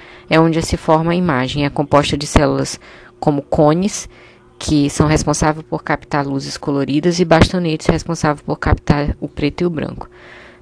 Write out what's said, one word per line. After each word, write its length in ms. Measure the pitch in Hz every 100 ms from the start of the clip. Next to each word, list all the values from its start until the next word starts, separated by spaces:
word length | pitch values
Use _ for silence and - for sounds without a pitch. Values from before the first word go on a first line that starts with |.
| - - -
é 100 | 160
onde 220 | 165 160
se 140 | - 170
forma 360 | - 160 165
a 40 | 175
imagem. 480 | 175 127 131 147
É 60 | 143
composta 460 | - 143 143 143 143
de 100 | 151
células 520 | - 139 139 135 - - - - -
como 220 | 151 143
cones, 680 | - - 151 170 202 - - - - - - -
que 320 | - 151 143
são 160 | - 151
responsáveis 600 | 151 156 147 156 156 -
por 140 | 156
captar 440 | - 147 - 147 139
luzes 300 | 135 139 -
coloridas, 600 | - 139 131 151 175 170
e 60 |
bastonetes 600 | 170 160 - 185 170 156 -
responsáveis 560 | 160 - 160 151 147
por 160 | - 151
captar 580 | 151 147 - 147 147 -
o 80 | -
preto 340 | - 147 -
e 40 | 175
o 40 |
branco. 380 | 151 135 - - - - - - -